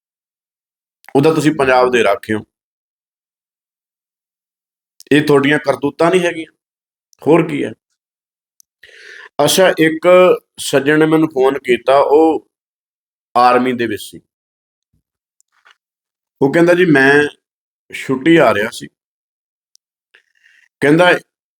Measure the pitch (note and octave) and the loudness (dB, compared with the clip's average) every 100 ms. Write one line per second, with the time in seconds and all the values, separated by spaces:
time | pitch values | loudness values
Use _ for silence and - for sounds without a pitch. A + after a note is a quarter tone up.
0 | _ _ _ _ _ _ _ _ _ _ | _ _ _ _ _ _ _ _ _ _
1 | - C3+ D#3 D#3 D3 D#3+ C3 B2+ B2+ A#2+ | -6 0 0 0 -4 -4 0 0 0 0
2 | G2+ G2+ - G#2+ - _ _ _ _ _ | -2 -4 -6 -10 -10 _ _ _ _ _
3 | _ _ _ _ _ _ _ _ _ _ | _ _ _ _ _ _ _ _ _ _
4 | _ _ _ _ _ _ _ _ _ _ | _ _ _ _ _ _ _ _ _ _
5 | - C#3+ D3+ C#3+ C3+ D3+ C#3 B2+ C#3 - | -2 0 2 2 2 -2 -2 -4 -6 -2
6 | E3 F3+ F3 D#3+ D#3+ _ _ _ _ _ | 0 0 -2 -6 -14 _ _ _ _ _
7 | _ _ C#3 E3+ D#3+ C#3 A#2 - _ _ | _ _ 0 0 0 -8 -10 -14 _ _
8 | _ _ _ _ _ _ _ _ _ - | _ _ _ _ _ _ _ _ _ -20
9 | - - - - D3 F#3 F#3 - D#3+ D#3+ | -20 -20 -12 -4 -2 2 0 2 -2 0
10 | F3 F3+ F3+ - - - - C#3 C3 D#3 | 2 4 4 0 -6 -16 -4 -2 0 0
11 | D#3+ D#3+ D#3 C3 C3 C#3 B2 A#2 - C#3 | 2 0 0 0 -2 -2 -4 -2 0 0
12 | B2+ D3 D#3+ D3 - _ _ _ _ _ | 2 2 2 -2 -8 _ _ _ _ _
13 | _ _ _ A#2+ B2 B2 B2+ A#2+ A#2 G2 | _ _ _ -2 0 0 -2 -6 -8 -8
14 | - E2 _ _ _ _ _ _ _ _ | -14 -20 _ _ _ _ _ _ _ _
15 | _ _ _ _ _ _ _ _ _ _ | _ _ _ _ _ _ _ _ _ _
16 | _ _ _ - C#3 E3+ E3+ F3 F3+ C#3+ | _ _ _ -4 -2 2 2 2 2 2
17 | C3+ C#3+ D3 - _ _ _ _ _ - | 2 2 0 -8 _ _ _ _ _ -14
18 | - C3 D#3+ E3 B2 G2+ A2 - - _ | -10 -4 0 2 2 0 -6 -10 -20 _
19 | _ _ _ _ _ _ _ _ _ _ | _ _ _ _ _ _ _ _ _ _
20 | _ _ _ _ _ _ _ _ C#3 E3 | _ _ _ _ _ _ _ _ 0 2
21 | F3+ D#3 - _ _ | 2 0 -6 _ _